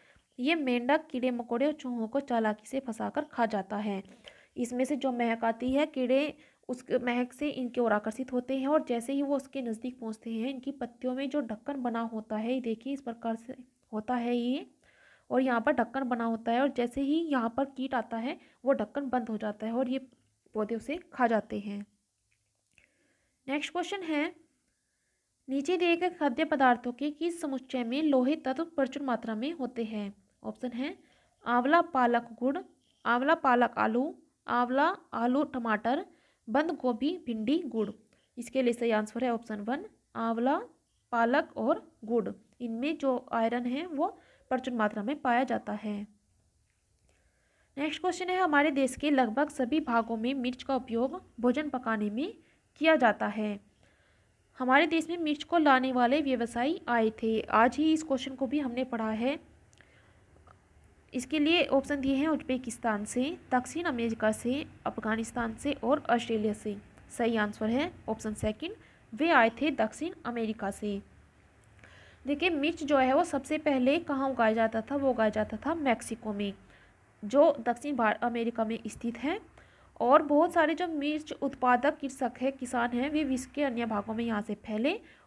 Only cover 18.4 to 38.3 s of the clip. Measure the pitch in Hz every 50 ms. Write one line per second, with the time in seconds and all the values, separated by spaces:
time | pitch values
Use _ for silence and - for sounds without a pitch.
18.4 | - - _ _ - 254 277 226 214 214 - 285 285 254 254 254 226 226 220 208
19.4 | 220 214 208 - 220 220 226 247 269 247 262 262 262 - _ _ _ _ _ _
20.4 | _ _ - 214 214 208 233 220 - - - - - _ - - 254 226 226 208
21.4 | 202 - - 104 98 214 104 101 - _ _ _ _ _ _ _ _ _ _ _
22.4 | _ _ _ _ _ _ _ _ _ _ _ _ _ _ _ _ _ _ _ _
23.4 | - 262 269 294 294 - - 349 339 349 403 392 359 320 311 285 302 359 359 -
24.4 | _ _ _ _ _ _ _ _ _ _ _ _ _ _ _ _ _ _ _ _
25.4 | _ - 262 277 285 349 370 339 359 339 339 339 359 359 359 - 302 285 233 302
26.4 | 320 311 311 262 277 254 247 240 - - 240 - 277 302 294 - 320 349 339 339
27.4 | 330 285 269 254 262 - - 254 240 226 240 285 320 302 277 254 247 262 311 311
28.4 | - 262 254 254 339 339 - - 269 254 269 285 285 262 240 226 - 226 220 214
29.4 | 240 294 339 330 254 240 262 233 233 220 220 208 208 202 202 _ _ _ _ _
30.4 | - 214 214 - - 247 233 233 262 311 392 - - _ _ _ _ _ _ _
31.4 | - - 240 247 240 277 311 349 339 339 - 262 247 240 240 233 233 - 226 -
32.4 | 240 262 285 359 381 - _ _ _ _ _ _ - 226 233 247 262 294 330 320
33.4 | - 269 247 240 240 226 - 208 214 220 220 240 269 330 - - - _ _ _
34.4 | - - - 240 247 240 254 269 294 330 392 - - - - 226 233 247 254 277
35.4 | 302 - 262 254 233 226 214 208 - 233 254 320 403 - - _ _ _ _ _
36.4 | - - 220 269 311 339 320 - - 254 233 214 262 294 370 349 - 240 233 220
37.4 | 220 220 294 349 359 254 214 226 208 196 - - _ _ _ _ _ _